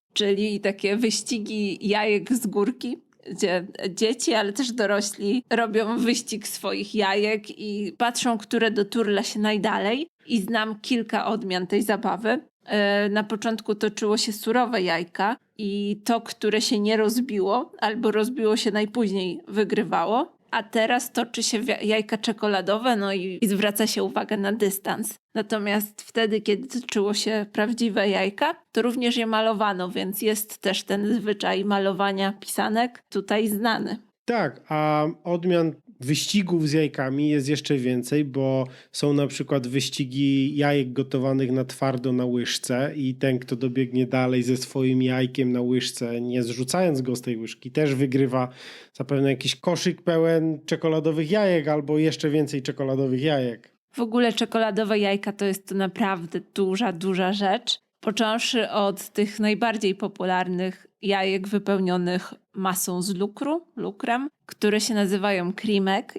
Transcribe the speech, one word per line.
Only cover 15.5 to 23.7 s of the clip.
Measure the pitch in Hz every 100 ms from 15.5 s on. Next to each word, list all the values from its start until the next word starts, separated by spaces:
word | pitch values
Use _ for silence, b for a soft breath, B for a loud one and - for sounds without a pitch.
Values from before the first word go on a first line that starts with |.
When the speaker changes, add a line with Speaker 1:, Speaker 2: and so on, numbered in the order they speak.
| -
Speaker 1:
i | 208 202 202 208 -
to, | 233
które | 226 - 214 214
się | - 214
nie | 208 214
rozbiło | 214 233 254 208 185 226 311 -
albo | 214 208 214
rozbiło | 208 214 254 220 214
się | 226
najpóźniej, | 208 208 247 214 196 185 - -
wygrywało. | 202 208 208 180 180 170 233 349 - _
A | -
teraz | 214 226 226 247 240
toczy | - 233 233
się | 220 220
wi-, | 247 208 208
jajka | 214 208 220
czekoladowe, | 233 214 214 196 180 214 254 226
no | 196
i, | 196 185 180
i | 214
zwraca | 196 208